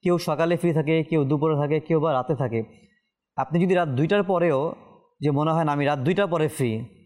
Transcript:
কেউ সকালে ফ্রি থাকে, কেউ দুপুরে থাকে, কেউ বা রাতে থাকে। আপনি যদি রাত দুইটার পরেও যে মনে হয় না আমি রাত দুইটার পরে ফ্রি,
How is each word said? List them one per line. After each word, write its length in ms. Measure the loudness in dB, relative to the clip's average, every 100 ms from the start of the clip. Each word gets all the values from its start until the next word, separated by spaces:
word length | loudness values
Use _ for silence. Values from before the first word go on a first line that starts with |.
কেউ 160 | 0 0
সকালে 380 | 0 0 0 0
ফ্রি 160 | 0
থাকে, 300 | 0 2 0
কেউ 220 | 2 0
দুপুরে 320 | 2 2 2 0
থাকে, 240 | 0 -2
কেউ 200 | 0 0
বা 120 | 2
রাতে 220 | 0 -2
থাকে। 280 | -2 -2 -4 -6 -12 _ _ _ _ _ -8
আপনি 240 | -4 0
যদি 140 | 2
রাত 140 | 2 0
দুইটার 340 | 0 0 0
পরেও 520 | 0 0 2 2 -2 -6 -16 -20 _ _
যে 100 | -2
মনে 220 | 0 0
হয় 120 | 0
না 80 | 0
আমি 120 | 0
রাত 140 | 0 0
দুইটার 280 | 0 0 0
পরে 220 | 0 -2
ফ্রি, 360 | -2 -2 -4 -8 -16